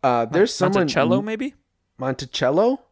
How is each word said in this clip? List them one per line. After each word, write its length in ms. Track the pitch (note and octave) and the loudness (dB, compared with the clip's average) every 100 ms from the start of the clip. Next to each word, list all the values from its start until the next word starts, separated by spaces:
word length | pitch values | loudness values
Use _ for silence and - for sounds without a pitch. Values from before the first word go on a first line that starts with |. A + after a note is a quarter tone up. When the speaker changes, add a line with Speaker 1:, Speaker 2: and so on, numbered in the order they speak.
Speaker 1:
Uh, 220 | C3+ A#2+ A2+ | 2 2 0
there's 260 | D#3 G#3 - | 0 0 2
Speaker 2:
Mon-, 140 | F#3 | 0
Speaker 1:
someone 80 | G3 | 2
Speaker 2:
Monticello, 400 | E3 C3 D3 F#3+ | 0 0 2 0
maybe? 320 | G3+ A3 B3+ - _ _ _ _ | -2 -6 -8 -10 _ _ _ _
Speaker 1:
Monticello? 840 | C3 C3 C3 - B2+ D#3 A3+ C4+ _ | -6 -6 -8 -2 0 2 2 0 _